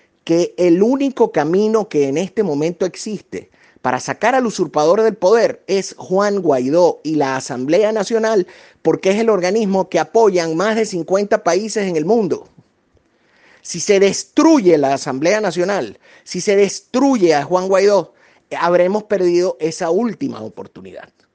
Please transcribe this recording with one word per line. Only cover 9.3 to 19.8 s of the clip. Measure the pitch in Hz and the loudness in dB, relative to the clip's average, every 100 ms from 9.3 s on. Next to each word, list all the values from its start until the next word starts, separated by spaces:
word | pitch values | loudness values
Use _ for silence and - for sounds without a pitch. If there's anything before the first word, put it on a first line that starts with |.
organismo | 202 180 214 202 190 180 | 0 0 0 0 0 0
que | 170 | -2
apoyan | 156 226 220 180 165 160 | 0 2 4 2 0 -2
más | 208 220 | -2 -2
de | 214 | -2
cincuenta | 180 160 190 202 208 | -4 -2 -2 0 0
países | 175 175 214 220 190 | 0 -2 -2 -4 -2
en | 165 | -2
el | 156 | 0
mundo. | 233 185 123 - _ _ _ _ _ _ _ _ _ _ _ | 0 0 -4 -8 _ _ _ _ _ _ _ _ _ _ _
Si | - 175 | -16 -10
se | - 196 | 0 2
destruye | 196 190 - - 311 311 180 156 | 2 0 -4 2 4 4 4 4
la | 139 | 2
Asamblea | 139 151 131 160 214 | -2 -4 -2 0 0
Nacional, | 208 165 175 196 113 - _ - | -2 -4 -4 -4 -6 -12 _ -20
si | - 180 | -12 -8
se | 208 202 | 0 2
destruye | 196 - - 247 277 254 175 | 0 -2 -6 0 2 2 2
a | 147 | 2
Juan | 143 180 185 | 0 -2 0
Guaidó, | 190 202 202 156 _ _ _ _ 139 | 2 4 2 -2 _ _ _ _ -4
habremos | 170 180 180 208 202 | 0 2 2 0 -4
perdido | 202 180 175 185 175 | -2 2 2 0 -2
esa | 160 156 | -6 -4